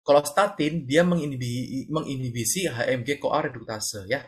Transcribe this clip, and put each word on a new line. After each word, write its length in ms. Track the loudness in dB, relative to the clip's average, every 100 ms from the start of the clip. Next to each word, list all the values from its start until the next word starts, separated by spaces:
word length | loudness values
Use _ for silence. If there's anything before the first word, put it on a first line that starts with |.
Kalau 240 | 6 4
statin, 640 | 6 2 2 2 0 0 2
dia 160 | 4
menginhibi-, 880 | 6 2 0 -4 -4 -4 -4 -6 -4
menginhibisi 800 | -4 -4 -4 -4 -2 -2 0 -2
H 160 | -2 -2
M 160 | 0
G 160 | -2 -2
coa 240 | 0 0
reduktase 640 | -2 -6 -8 -6 -6 -8 -4
ya. 160 | -6